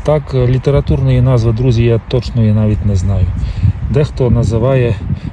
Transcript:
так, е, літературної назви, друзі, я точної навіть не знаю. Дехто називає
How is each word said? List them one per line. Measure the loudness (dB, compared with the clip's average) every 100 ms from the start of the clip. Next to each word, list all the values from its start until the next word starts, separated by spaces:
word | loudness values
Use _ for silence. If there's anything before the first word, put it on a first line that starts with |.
так, | 0 -2 -2
е, | 0 0
літературної | 0 2 0 0 0 2 2
назви, | 2 2 0
друзі, | 0 0 2
я | 2 0
точної | 0 -4 -2 0 2
навіть | 2 0 0 0
не | 0
знаю. | 0 0 -2 -2 -4 0 -2 -2 -2
Дехто | 0 0 0 0
називає | 2 0 0 0 2 0 -2 -6 -6 -8